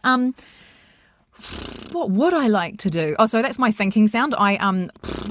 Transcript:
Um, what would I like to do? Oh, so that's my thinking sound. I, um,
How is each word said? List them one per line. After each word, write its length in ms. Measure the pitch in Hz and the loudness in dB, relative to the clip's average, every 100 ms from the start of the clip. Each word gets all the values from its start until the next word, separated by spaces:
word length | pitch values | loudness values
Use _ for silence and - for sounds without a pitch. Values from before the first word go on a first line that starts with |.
Um, 280 | 254 254 254 - - - - - _ _ _ _ _ - - - - - - | 0 0 0 -4 -14 -20 -20 -20 _ _ _ _ _ -20 -16 -14 -14 -14 -10
what 180 | 349 247 | -6 -2
would 220 | 190 320 | 2 2
I 160 | 339 247 | 2 2
like 300 | 208 170 - | 2 0 -4
to 100 | 196 | -4
do? 240 | 165 156 151 | -2 -2 2
Oh, 80 | 220 | 2
so 160 | 226 | 2
that's 160 | 269 262 | 0 0
my 120 | 247 | 0
thinking 380 | 214 196 220 214 | 0 0 4 4
sound. 260 | 233 285 254 | 4 0 2
I, 180 | 202 202 | 0 2
um, 340 | 202 185 185 - - - 208 | 0 -2 -4 -10 -10 -8 -6